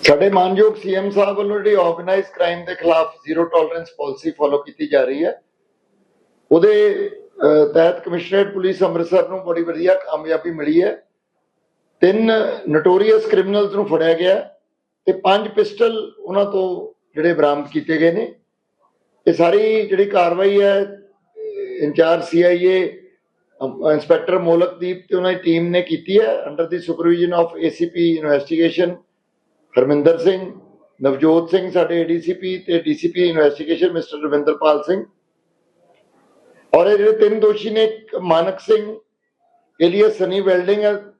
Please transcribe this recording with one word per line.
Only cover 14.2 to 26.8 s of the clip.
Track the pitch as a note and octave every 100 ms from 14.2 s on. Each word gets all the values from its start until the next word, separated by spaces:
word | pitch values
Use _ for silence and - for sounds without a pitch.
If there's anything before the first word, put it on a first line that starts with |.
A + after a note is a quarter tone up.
| F3+ F#3+ - _ _ _ _ _ -
ਤੇ |
ਪੰਜ | F#3 F#3+ G3+ G#3+
ਪਿਸਟਲ | G#3+ G#3 - A#3 A3 - -
ਉਹਨਾਂ | - G3 G3+
ਤੋਂ | G3+ F#3 F3+ - _ _ D3+
ਜਿਹੜੇ | D#3+
ਬਰਾਮਦ | E3 D3 D3 C#3+
ਕੀਤੇ | D#3 D3+ D#3
ਗਏ | E3
ਨੇ। | F3 A#3 - _ _ _ _ _ _ _ _ -
ਇਹ |
ਸਾਰੀ | E3 E3+ G3+ A3 A3
ਜਿਹੜੀ | G3+ F#3+ G3+
ਕਾਰਵਾਈ | G3+ F3 E3+ G3 G3+
ਹੈ, | G3+ G3 G3 G3+ - _ _ A4 A4 G4+ G4+ F#4+
ਇੰਚਾਰਜ | D3+ C#3+ D#3+ E3+
ਸੀ | - E3+
ਆਈ | F3 F3 F3+
ਏ, | F#3 F3 - - _ _ _ _ _
ਅਮ, | C3+ - D#3+
ਇੰਸਪੈਕਟਰ | D3+ - - - F#3
ਮੋਲਕਦੀਪ | E3+ E3+ F3+ F3 F3+ F3+ -
ਤੇ | F#3
ਉਹਨਾਂ | F#3
ਦੀ | F3+
ਟੀਮ | E3+ E3 F3
ਨੇ | F3
ਕੀਤੀ | F3+ D#3+ F3+ G3+
ਹੈ | A3 -
under | C#3+ D3
the | E3 F3